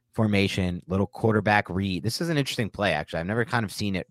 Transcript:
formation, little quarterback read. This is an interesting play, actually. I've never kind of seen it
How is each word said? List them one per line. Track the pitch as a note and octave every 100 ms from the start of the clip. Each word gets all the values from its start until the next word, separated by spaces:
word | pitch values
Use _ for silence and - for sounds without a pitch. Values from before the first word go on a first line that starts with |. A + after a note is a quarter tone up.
| _
formation, | - A2 G2+ G2 - F#2 F2 -
little | F#2 G2
quarterback | - A2+ G#2+ G2+ G#2 -
read. | F2+ G2 F2+
This | C#2+ -
is | E3+
an | D#3
interesting | C3+ - G#2
play, | - G2+
actually. | D2+ D#2 E2
I've | F2
never | A2+
kind | A#2 A#2+ G#2
of |
seen | - G#2 F#2
it | -